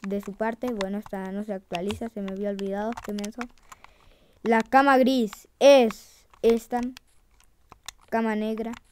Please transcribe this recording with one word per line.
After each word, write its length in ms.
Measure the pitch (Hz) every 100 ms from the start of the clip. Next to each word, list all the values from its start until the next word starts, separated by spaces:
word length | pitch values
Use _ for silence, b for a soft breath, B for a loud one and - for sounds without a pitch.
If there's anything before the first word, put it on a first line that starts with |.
| 202
de 140 | 202
su 120 | 202
parte. 320 | 196 220 226 247
Bueno, 260 | 226 190 202
esta 320 | 214 190 190
no 140 | 196
se 100 | 214
actualiza, 540 | 190 - 175 185 214 233
se 120 | 214
me 120 | 196
había 180 | 190 208
olvidado, 400 | 196 196 196 214 233
qué 80 | -
menso. 280 | 208 208 233 247 - b b b b b b b b
La 200 | 208 226
cama 360 | 226 262 277 262
gris 500 | 254 262 214 - - _
es 640 | 269 277 233 - - _ _ _
esta. 380 | 226 233 - 247 247 262 _ _ _ _ _ _ _ - - - _
Cama 240 | 226 226
negra. 380 | 214 214 220 226 240 -